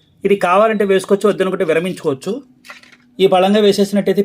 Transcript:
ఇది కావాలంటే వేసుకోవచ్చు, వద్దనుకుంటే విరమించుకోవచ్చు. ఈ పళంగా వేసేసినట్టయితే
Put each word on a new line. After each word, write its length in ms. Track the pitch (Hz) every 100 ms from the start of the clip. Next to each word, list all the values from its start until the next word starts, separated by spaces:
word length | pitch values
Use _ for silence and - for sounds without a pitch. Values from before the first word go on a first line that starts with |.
| _ _
ఇది 120 | 202 202 180
కావాలంటే 400 | 185 220 208 202
వేసుకోవచ్చు, 360 | 190 190 202 208
వద్దనుకుంటే 340 | 170 190 185 175
విరమించుకోవచ్చు. 600 | 160 185 156 160 135 - 247 - _ - - - _ _ -
ఈ 40 | 185
పళంగా 260 | 185 185 208 208
వేసేసినట్టయితే 580 | 196 202 202 190 185